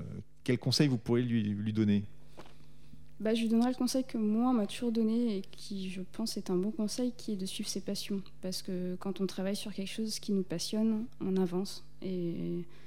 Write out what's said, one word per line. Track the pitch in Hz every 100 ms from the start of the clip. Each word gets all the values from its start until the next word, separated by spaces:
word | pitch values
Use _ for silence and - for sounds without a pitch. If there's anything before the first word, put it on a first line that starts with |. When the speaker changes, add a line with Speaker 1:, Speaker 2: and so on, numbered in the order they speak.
| 85 95 - -
Speaker 1:
quel | - 123
conseil | 139 - 151
vous | 123
pourriez | - 120
lui, | 123 117
lui | 104 101 110
donner ? | 110 107 104 101 - - - - - - - - - - -
Speaker 2:
Bah, | 208
je | 226
lui | 226
donnerais | 226 240
le | 254
conseil | 254 262
que | 254 233
moi, | 214 214 247
on |
m'a | 247 202
toujours | - 240
donné | 226 220 226 240 190
et | 190
qui, | - - 196 185
je | 185
pense, | 185 - 226 -
est | 202
un | 180
bon | 202
conseil, | 220 208 - 247 240
qui | -
est | 202
de | 185
suivre | - 208
ses | 196
passions. | 190 196 - 196 - -
Parce | 185 185
que | - 180 180 180
quand | 196 190
on | 190
travaille | - 190
sur | 202 214
quelque | 190 190
chose | - 220 220
qui | -
nous | 196
passionne, | 180 170 - 214 226 214 240 -
on | 190 190
avance | 185 180 196 - - -
et | 190 185 170 165 175 175 170 -